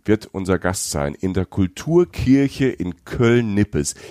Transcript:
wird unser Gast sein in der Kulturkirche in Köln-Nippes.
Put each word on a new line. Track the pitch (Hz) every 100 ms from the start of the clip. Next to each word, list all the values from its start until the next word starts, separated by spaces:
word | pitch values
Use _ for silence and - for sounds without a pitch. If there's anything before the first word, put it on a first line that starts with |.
| -
wird | 110 -
unser | 95 95 90
Gast | 90 92 -
sein | 78 71
in | - 92
der | 92
Kulturkirche | 90 - 92 - 151 170 175 - 123 135 139 - 131
in | - 90 -
Köln-Nippes. | - - 117 120 113 101 104 76 71 - -